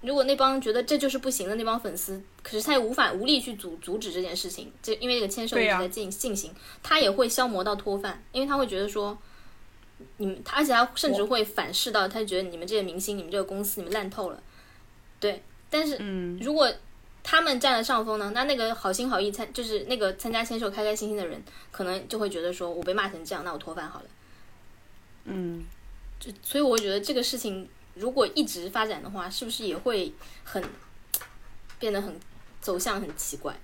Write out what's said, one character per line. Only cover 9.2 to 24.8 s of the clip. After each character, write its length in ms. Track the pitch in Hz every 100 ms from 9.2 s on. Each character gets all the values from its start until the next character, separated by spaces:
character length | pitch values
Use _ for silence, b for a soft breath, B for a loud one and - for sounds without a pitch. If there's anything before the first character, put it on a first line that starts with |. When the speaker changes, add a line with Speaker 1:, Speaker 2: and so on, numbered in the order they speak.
| B B B B B - - - - -
Speaker 1:
你 100 | 202
们， 140 | -
他， 120 | - 269
而 80 |
且 80 | 294
他 160 | 240 247
甚 180 | - 311
至 100 | 202
会 200 | 208 240
反 280 | 214 - 160
噬 180 | 190 -
到， 180 | 214 190
Speaker 2:
对。 40 |
Speaker 1:
他 60 | 220
就 60 | 214
觉 100 | 185
得 120 | 190
你 80 | 170
们 100 | 180
这 80 |
些 80 | 214
明 160 | 190 170
星、 180 | 196 202
你 40 |
们 80 | 165
这 60 | 196
个 80 |
公 180 | 190 196
司、 180 | 202 -
你 40 |
们 80 | 175
烂 160 | 202 190
透 220 | 190 185
了。 120 | - - B B B B - - -
对， 220 | 208 185 - - -
但 160 | 302 311
是 100 | 269
Speaker 2:
嗯。 380 | 202 190 175 180
Speaker 1:
如 140 | 233
果 180 | 302 262 - - - - -
他 160 | - 320
们 160 | 330 254
占 160 | 269
了 80 | 240
上 240 | 233 247 220
风 120 | 214
呢， 120 | 202
那 120 | 220
那 120 | 269 269
个 180 | 226
好 180 | 226 196
心 180 | 190 247
好 100 | 214
意 100 | 208
参-， 160 | 202 220
就 120 | -
是 200 | 226 214 156
那 80 | 247
个 180 | 196
参 180 | 190 233
加 120 | 226
签 140 | 233 226
售 120 | 220
开 140 | 196
开 100 | 214
心 140 | 214 214
心 80 | 208
的 100 | 175
人， 160 | 151 - B B
可 100 | -
能 240 | 185 190 185
就 120 | 220
会 100 | 208
觉 100 | 170
得 120 | 175
说 180 | 175 175
，“我 80 | 170
被 100 | 175
骂 140 | 196 196
成 140 | 190
这 100 | 160
样， 100 | 180
那 80 | 170
我 60 | 151
脱 160 | -
饭 140 | 165 156
好 100 | -
了。” 80 | - - b b b b - -